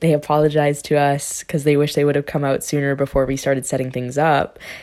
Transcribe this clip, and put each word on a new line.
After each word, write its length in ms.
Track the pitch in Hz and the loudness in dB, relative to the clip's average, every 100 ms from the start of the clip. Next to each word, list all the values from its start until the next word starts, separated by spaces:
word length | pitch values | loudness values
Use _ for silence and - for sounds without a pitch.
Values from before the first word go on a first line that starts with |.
they 100 | 165 | 2
apologize 720 | 147 - 151 151 151 147 147 | 2 2 2 2 2 2 0
to 140 | - 147 | 0 2
us 440 | 143 143 - - | 2 0 -4 -10
'cause 200 | - 156 | -6 -2
they 140 | 143 143 | 2 2
wish 160 | 147 - | 2 2
they 80 | |
would 120 | 147 143 | 2 0
have 100 | 143 | -2
come 180 | 151 | -2
out 220 | 139 135 - | -2 -2 -2
sooner 300 | 147 139 139 | -2 0 0
before 300 | 139 139 131 | 0 0 0
we 120 | 135 | -2
started 280 | 139 135 127 | -2 -2 -2
setting 260 | 135 127 | -4 -4
things 260 | 127 123 139 | -6 -6 0
up, 420 | 160 139 - - - - | 2 2 0 -6 -20 -20